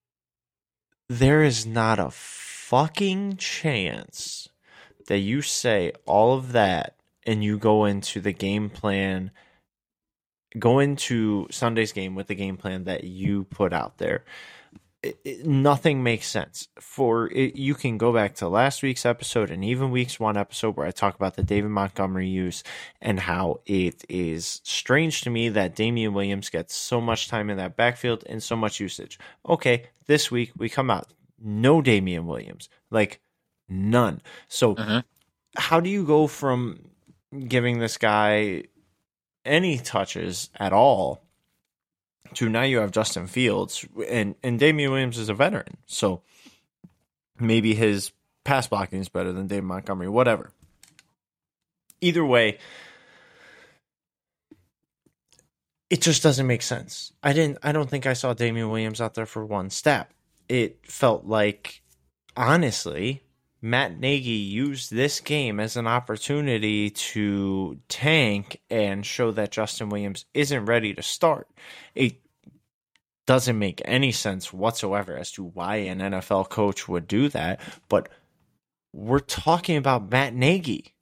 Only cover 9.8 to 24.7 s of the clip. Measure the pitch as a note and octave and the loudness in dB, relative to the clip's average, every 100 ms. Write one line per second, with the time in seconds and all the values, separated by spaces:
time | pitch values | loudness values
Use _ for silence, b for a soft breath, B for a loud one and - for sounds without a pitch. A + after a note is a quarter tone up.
9.8 | _ _ _ _ _ _ _ A#2 A#2 C3 | _ _ _ _ _ _ _ 0 4 6
10.8 | C#3+ C#3 - A#2+ G#2+ G2+ D#2+ - A#2+ A2+ | 4 0 -2 0 2 0 -2 -2 0 0
11.8 | A2 - F#2+ F#2+ F#2+ G2 G2 F#2+ G2 F#2 | 0 -2 -6 -6 -6 -6 -6 -6 -6 -6
12.8 | F#2 F2+ F2+ F#2 G2 G2+ F#2+ - F2+ E2+ | -6 -6 -8 -4 -2 -2 -4 -2 0 0
13.8 | G#1 - - - B B B B B - | -4 -6 -4 -4 B B B B B -20
14.8 | _ _ C#3 - C#3+ A#2+ D3+ C3+ C#3 C#3 | _ _ -10 -10 -12 -6 0 4 4 4
15.8 | E3 C3+ B2 A2+ - G#2+ D#2 - - - | 2 2 0 -2 -2 -6 -6 -10 -16 -20
16.8 | - - B2+ A2+ A2 - C3 - C3+ C#3+ | -10 0 2 2 0 0 -2 -2 -4 -2
17.8 | C3 A2 A#2 A#2 G2+ - F2+ G2+ C3+ - | -2 0 2 2 0 -2 0 2 2 2
18.8 | C#3 B2 A#2+ A#2+ - A#2 G#2 F2 G2+ B2+ | -4 0 0 -2 -2 -2 -2 -2 -2 -2
19.8 | C3+ B2+ B2 - A2 G#2 G2+ - A2 F#2+ | 0 0 -2 -2 0 0 -2 -2 -2 -2
20.8 | D2+ - G2+ - F#2+ F#2 F#2 G#2 G#2 G#2 | -4 0 0 0 -2 -2 0 0 0 -2
21.8 | G2 - F#2+ F#2 F#2 F#2+ F2+ - B B | -2 -2 -2 -2 -2 -2 -2 -4 B B
22.8 | B _ - F#2+ F2+ F2 F#2 - - G2 | B _ -4 -2 -2 -2 -2 -4 -2 0
23.8 | F2+ - - F#2 E2+ D#2+ E2+ - - | 0 -2 -6 -4 -4 -4 -8 -10 -8